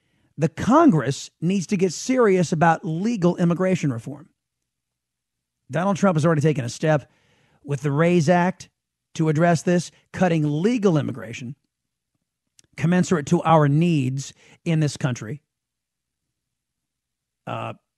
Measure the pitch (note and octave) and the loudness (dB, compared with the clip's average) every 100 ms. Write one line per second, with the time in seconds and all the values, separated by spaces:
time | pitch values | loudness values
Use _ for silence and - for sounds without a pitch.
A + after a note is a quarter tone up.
0 | _ _ _ - D#3 - E3+ C#4+ E4+ D#3+ | _ _ _ -4 -4 -2 2 4 6 4
1 | A#2+ C3+ - _ E3 G3 D#3+ G3 F#3+ - | 0 -4 -10 _ -4 -2 -2 -2 -2 -2
2 | - B3+ A3+ F#3 E3 E3 E3 D#3+ - D#3+ | -2 2 4 2 0 2 2 2 -2 -4
3 | G#3+ A#3+ F3 E3 F3 E3+ F#3 F#3 D3 A2+ | -4 0 0 2 0 0 0 0 -2 -4
4 | - - - _ _ _ _ _ _ _ | -10 -16 -20 _ _ _ _ _ _ _
5 | _ _ _ _ _ _ - C#3+ F#3 G3 | _ _ _ _ _ _ -10 -4 -2 0
6 | G3 D#3 D#3 D#3 D3+ D3 A#2+ - D#3+ D3+ | 0 2 2 2 0 0 -4 -4 0 0
7 | - _ _ _ _ _ - C#3 D3 C#3 | -2 _ _ _ _ _ -10 -6 -2 0
8 | E3+ F3 D3 F3 F3 - - _ _ _ | 2 2 4 2 0 -4 -12 _ _ _
9 | _ - D#3+ D3+ E3+ E3+ - F3 - - | _ -4 -2 2 2 2 0 -2 -2 -12
10 | _ - F#3 E3 D3+ D3 G3 B3 G3 D#3 | _ -2 0 0 -2 0 0 0 2 0
11 | A#2 A#2 G#2 - A#2+ C#3+ _ _ _ _ | -2 -8 -12 -14 -14 -16 _ _ _ _
12 | _ _ _ _ _ _ _ - E3 F3+ | _ _ _ _ _ _ _ -4 0 0
13 | F3 F3 C#3+ F3 D#3+ D#3+ D3 D3 F3 D#3 | 0 -2 0 0 4 4 4 2 2 0
14 | B2+ C3+ - - _ _ - D#3+ D3 - | -2 -4 -10 -16 _ _ -4 -2 -2 -2
15 | C#3 A#2+ A2 D3 _ _ _ _ _ _ | -4 -6 -10 -14 _ _ _ _ _ _
16 | _ _ _ _ _ _ _ _ _ _ | _ _ _ _ _ _ _ _ _ _
17 | _ _ _ _ - A#2 A2+ - _ | _ _ _ _ -12 -10 -10 -14 _